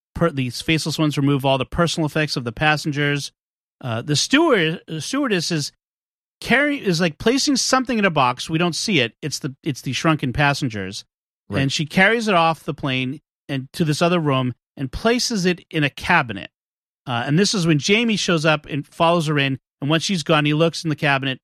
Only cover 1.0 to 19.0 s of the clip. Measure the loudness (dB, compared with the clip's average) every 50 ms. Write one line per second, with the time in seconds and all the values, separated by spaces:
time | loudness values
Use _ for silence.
1 | 0 0 0 0 2 2 2 2 2 2 2 2 0 -4 0 0 0 0 0 -2
2 | -4 -2 0 -2 -2 -2 -4 -6 -6 -6 -6 -2 0 2 2 0 -2 -4 -2 -2
3 | 0 0 0 -2 -4 -8 -14 _ _ _ _ _ _ _ _ _ -8 -6 -6 -6
4 | -2 -2 0 0 0 2 2 4 4 4 4 2 2 0 -2 -6 -10 -10 -10 -10
5 | -8 -6 -4 -2 -2 0 0 -2 -2 -2 -2 -4 -4 -6 -10 _ _ _ _ _
6 | _ _ _ _ _ _ _ _ -2 0 2 2 2 0 -2 -2 -2 -2 0 0
7 | 0 -2 -2 0 0 2 2 2 2 0 0 0 2 2 2 2 2 0 0 0
8 | 2 2 2 2 2 2 0 -2 -6 -4 -2 0 0 0 -2 -2 -2 0 2 2
9 | 2 0 -2 _ -8 -8 -8 -6 -8 -8 -10 -6 _ -6 -6 -6 -6 -6 -6 0
10 | 2 2 2 2 0 -4 -2 0 2 2 0 0 -2 -4 -4 -6 -8 -8 -10 -12
11 | -16 _ _ _ _ _ _ _ _ _ -2 -2 0 0 -2 -2 -4 -2 2 4
12 | 4 4 4 2 0 2 4 4 4 4 2 0 -4 -8 -8 -6 -4 -4 -2 -2
13 | -2 -4 -6 -10 -14 _ _ _ _ -6 -6 -6 -6 -8 -4 -2 0 0 2 2
14 | 2 2 2 2 2 2 2 2 0 0 -4 -6 _ _ _ -10 -10 -8 -8 -2
15 | 0 2 2 2 0 -2 -2 0 0 0 0 -2 -6 _ -4 -2 -2 -2 -2 -6
16 | -2 2 2 2 2 0 -6 -10 -12 -14 -18 _ _ _ _ _ _ _ _ _
17 | _ -6 -4 -4 -2 0 2 2 2 2 2 0 2 2 2 2 2 2 2 2
18 | 2 0 0 -2 0 0 0 2 2 2 2 0 -2 -6 -8 -8 -8 -10 -4 0